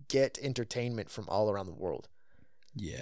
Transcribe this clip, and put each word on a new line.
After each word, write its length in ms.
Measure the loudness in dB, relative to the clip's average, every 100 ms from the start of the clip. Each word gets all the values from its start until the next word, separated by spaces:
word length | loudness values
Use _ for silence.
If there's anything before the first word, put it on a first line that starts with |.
| 2
get 300 | 4 4 2
entertainment 680 | -2 0 0 0 0 -2 -4
from 160 | -6 0
all 220 | 4 4
around 160 | 2 -2
the 60 |
world. 360 | -4 -2 -2 -6 -18 -20 -20 -20 -20 -12 -6 -6 -2